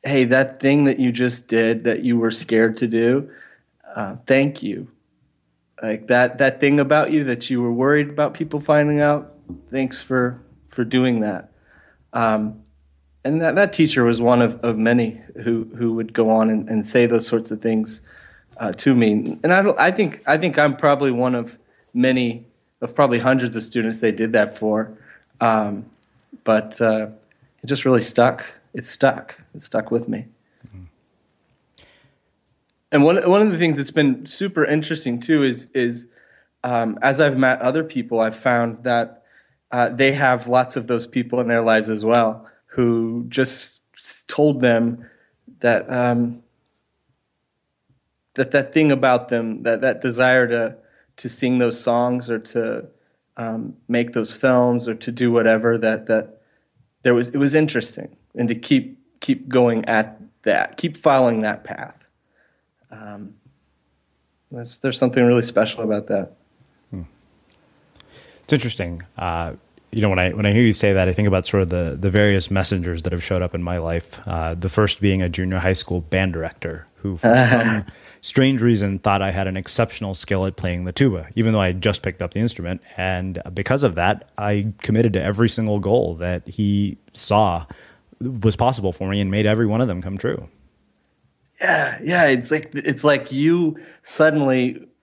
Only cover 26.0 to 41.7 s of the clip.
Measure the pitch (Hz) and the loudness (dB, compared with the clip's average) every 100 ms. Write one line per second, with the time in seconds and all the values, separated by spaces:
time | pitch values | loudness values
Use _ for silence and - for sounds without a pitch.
26 | _ _ _ - - 110 110 - 117 107 | _ _ _ -8 0 0 0 -2 0 0
27 | 107 - _ _ _ _ 120 135 131 123 | -4 -12 _ _ _ _ -6 -2 2 2
28 | 113 - 123 - - - _ 120 120 - | 2 2 2 2 -14 -20 _ -12 -8 0
29 | 135 - - - _ - - 110 110 117 | 0 0 -12 -20 _ -18 -8 -6 -2 -4
30 | 117 110 - _ _ _ - 98 87 _ | -4 -8 -10 _ _ _ -20 -20 -20 _
31 | _ _ _ _ _ _ _ - _ _ | _ _ _ _ _ _ _ -20 _ _
32 | _ _ _ _ _ _ _ _ _ 147 | _ _ _ _ _ _ _ _ _ 4
33 | 147 185 175 196 214 165 170 143 135 160 | 6 6 4 4 4 2 0 0 -2 2
34 | 143 127 - - 196 185 151 151 151 156 | 2 2 -6 -6 -4 0 2 0 -2 -6
35 | 131 120 120 156 135 123 - 135 120 117 | -4 -6 0 2 2 0 -6 -2 -2 -4
36 | - _ _ _ _ _ 123 120 113 - | -14 _ _ _ _ _ -4 -2 -2 0
37 | 127 135 147 131 131 127 123 147 160 135 | 0 4 2 4 2 2 0 -2 -4 -6
38 | 113 113 110 110 131 120 117 117 123 120 | -4 -2 -2 -2 0 0 0 -4 -2 -2
39 | 113 - _ _ _ _ _ 123 120 123 | -2 -10 _ _ _ _ _ -2 -2 2
40 | 135 139 135 123 120 127 127 135 113 120 | 2 4 2 0 2 0 0 -4 -4 -4
41 | 117 131 120 123 120 117 113 | -2 -6 -2 -2 0 2 4